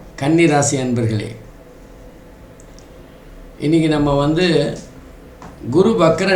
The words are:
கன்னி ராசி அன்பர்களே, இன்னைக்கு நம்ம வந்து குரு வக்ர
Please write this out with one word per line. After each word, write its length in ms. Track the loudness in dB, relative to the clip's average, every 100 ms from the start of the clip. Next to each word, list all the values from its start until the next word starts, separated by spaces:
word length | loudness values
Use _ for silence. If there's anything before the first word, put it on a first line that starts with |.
| -20 -6
கன்னி 260 | 0 2 4
ராசி 240 | 2 0 -2
அன்பர்களே, 480 | -2 -2 -2 -4 -6 -12 -20 -20 -20 -20 -20 -20 -20 -20 -20 -20 -20 -20 -20 -20 -20 -20 -20 -20 -20 -20 -20 -6 0
இன்னைக்கு 240 | 2 2 0
நம்ம 180 | 0 0
வந்து 260 | 0 0 0 0 -2 -6 -14 -20 -20 -20 -20 -20 -20 -16 -2 2
குரு 180 | 2 4
வக்ர 280 | 2 2 0